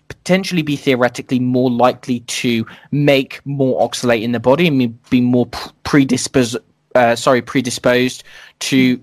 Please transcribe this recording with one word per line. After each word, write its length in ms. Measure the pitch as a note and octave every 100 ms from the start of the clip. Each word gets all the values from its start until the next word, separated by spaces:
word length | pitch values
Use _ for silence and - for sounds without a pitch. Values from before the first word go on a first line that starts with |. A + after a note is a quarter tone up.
| _
potentially 540 | - - F3+ F#3 F3+
be 120 | D3+
theoretically 640 | C#3+ - B2+ B2 A#2+ B2+ B2+
more 320 | B2+ B2+ B2+
likely 500 | A#2+ B2 B2 - A#2+
to 460 | A#2 - B2+ A2+ A2+ - -
make 500 | C#3 D3 C#3 C3+ - -
more 340 | C#3+ C3+ A#2 A#2
oxalate 340 | - B2 A#2
in 100 | A2+
the 80 | A#2+
body 260 | A#2+ C#3 F3
and 420 | C3+ B2 A2+ _
be 120 | B2+
more 260 | B2 B2 A#2+
pr-, 220 | - - -
predisposed, 720 | - D3+ C3+ B2+ - C#3 A#2+ A#2 - _ _ B2+
uh, 180 | A#2+
sorry, 280 | A#2 - B2+
predisposed 800 | A#2 C#3 B2 - C3 B2 B2+ - - - - _
to 420 | - C3+ B2+ B2